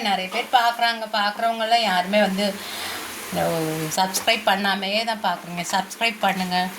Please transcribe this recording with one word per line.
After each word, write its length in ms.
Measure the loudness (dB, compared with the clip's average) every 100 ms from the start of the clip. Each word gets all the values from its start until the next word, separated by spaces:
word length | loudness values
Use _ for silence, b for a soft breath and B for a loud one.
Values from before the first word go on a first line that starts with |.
நிறைய 280 | 2 0 0
பேர் 320 | -4 2 4
பார்க்குறாங்க. 420 | 4 4 2 0 -2
பார்க்குறவங்கெல்லாம் 680 | 0 0 0 0 0 2 4
யாருமே 380 | 4 2 2 4
வந்து, 340 | 4 2 0 -2 B B B B B -10 -6 -2
அஹ், 520 | 0 0 0 -2 -2 0
சப்ஸ்கிரைப் 480 | 0 0 0 2 2
பண்ணாமையே 540 | 2 2 0 0 -2 -2
தான் 180 | -2
பார்க்குறீங்க. 400 | -2 -2 -6 -8 -2
சப்ஸ்கிரைப் 480 | -2 -2 -4 -4 0
பண்ணுங்க. 480 | 0 0 0 0 -2